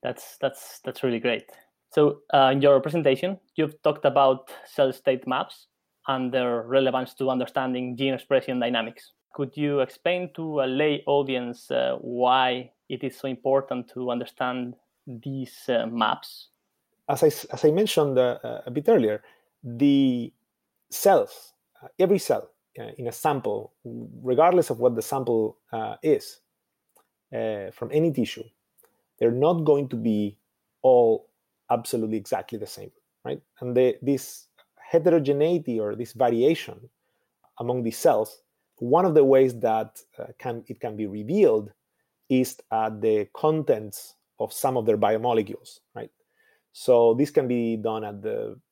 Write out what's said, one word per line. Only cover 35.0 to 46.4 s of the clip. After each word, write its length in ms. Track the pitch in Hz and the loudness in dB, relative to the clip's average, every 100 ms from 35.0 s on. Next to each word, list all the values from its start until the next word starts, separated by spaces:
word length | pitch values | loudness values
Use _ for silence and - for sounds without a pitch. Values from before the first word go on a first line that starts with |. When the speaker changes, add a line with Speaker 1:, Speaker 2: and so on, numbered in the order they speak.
| 160 165 139 143 156 175 - 113 | 4 4 2 2 2 0 -2 -4
Speaker 2:
or 160 | 104 104 | -4 -6
this 180 | 117 | -10
variation 760 | 117 123 117 131 160 - - 120 _ _ _ _ _ _ - | 0 0 4 2 2 -4 -16 -20 _ _ _ _ _ _ -10
among 240 | 120 127 | -4 -2
these 140 | 117 - | -4 0
cells, 440 | 170 113 113 - _ _ _ _ | 2 2 -2 -8 _ _ _ _
one 280 | 120 147 185 | 2 2 4
of 80 | |
the 100 | 151 | 6
ways 340 | 139 135 131 120 | 6 6 4 2
that, 420 | 113 110 110 - _ - | 0 0 -4 -12 _ -18
uh, 80 | - - | -18 -12
can, 240 | 127 117 - | -10 -10 -12
it 140 | 110 | -12
can 160 | 120 107 | -10 -8
be 80 | 107 | -8
revealed 640 | 104 104 190 196 110 101 _ _ _ _ _ _ | -8 -4 4 4 4 -2 _ _ _ _ _ _
is 320 | 131 127 - - | 0 0 -4 -8
at 300 | 110 110 107 | -4 -4 -2
the 280 | 110 107 101 | 0 0 -2
contents 800 | - 156 156 147 113 107 - - _ _ _ | -2 0 0 0 -2 -2 -16 -20 _ _ _
of 120 | 107 | -8
some 240 | - 139 127 | -4 -2 0
of 80 | 110 | 2
their 120 | 107 | 2
biomolecules, 840 | 107 110 120 113 101 - - - _ 117 | 2 0 0 0 -2 -8 -16 -20 _ -16
right? 160 | 110 _ _ _ | -16 _ _ _